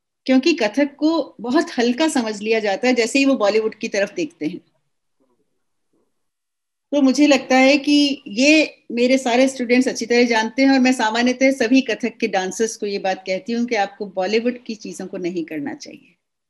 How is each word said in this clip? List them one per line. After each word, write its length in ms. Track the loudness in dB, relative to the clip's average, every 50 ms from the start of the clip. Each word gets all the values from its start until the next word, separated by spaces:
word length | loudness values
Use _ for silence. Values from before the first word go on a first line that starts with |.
| _ _ _ _ -2
क्योंकि 260 | 2 2 4 4 2
कथक 440 | 0 2 0 -2 0 0 -2 -2 -2
को 400 | -2 0 0 0 0 -2 -6 -8 -10
बहुत 380 | -6 -2 0 0 0 0 -2 -2
हल्का 300 | 0 0 0 0 0 0
समझ 340 | 0 -2 -2 -4 -6 -6
लिया 180 | -2 -2 0 0
जाता 280 | 0 -2 -2 0 0 0
है 60 | 2
जैसे 240 | 2 0 0 2 2
ही 60 | 2
वो 100 | 2 2
बॉलीवुड 400 | 2 2 2 2 2 0 -2 -6
की 140 | -6 -10 -6
तरफ 260 | -2 -2 -4 -2 -4
देखते 320 | -6 -8 -6 -6 -8 -8
हैं। 140 | -8 -8 -10 _ _ _ _ _ _ _ _ _ _ _ _ _ _ _ _ _ _ _ _ _ _ _ _ _ _ _ _ _ _ _ _ _ _ _ _ _ _ _ _ _ _ _ _ _ -4
तो 100 | 0 2
मुझे 240 | 2 4 4 4 4
लगता 300 | 4 4 2 2 2 2
है 220 | 4 6 4 4 2
कि 440 | 2 2 2 2 2 2 -2 -4 -10 -8
ये 540 | -2 0 4 4 4 4 2 0 -4 _ _ -8
मेरे 260 | -2 0 2 2 2 0
सारे 300 | 0 0 2 2 2 0
स्टूडेंट्स 400 | 0 -4 -2 0 2 2 2 0
अच्छी 180 | -2 -6 -4
तरह 180 | 0 2 2 2
जानते 380 | 2 2 0 -2 -2 0 2
हैं, 80 | 2 4
और 80 | 4 4
मैं 140 | 4 2
सामान्यतः 600 | 2 0 -2 -2 -2 0 0 0 0 2 2 2
सभी 280 | 2 2 0 2 2 2
कथक 360 | 2 0 -4 -4 -6 -8 -6 -4
के 80 | -4 -2
डांसर्स 480 | -2 -2 -4 -4 -4 -4 -4 -4 -4
को 100 | -6 -8
ये 120 | -6 -6 -4
बात 260 | -4 -4 -4 -4 -6
कहती 260 | -6 -6 -6 -6 -6
हूँ 140 | -4 -4 -4
कि 80 | -2 -2
आपको 320 | -2 -2 -4 -4 -10 -12
बॉलीवुड 560 | -8 -6 -4 -4 0 0 0 0 -2 -4 -6 -10
की 100 | -12 -12
चीजों 320 | -12 -12 -14 -12 -12 -12
को 100 | -12 -10
नहीं 280 | -8 -6 -6 -6 -6 -8
करना 300 | -8 -8 -10 -8 -10 -10
चाहिए। 400 | -12 -16 -20 -20 -20 _ _ _ _ _ _ _ _ _ _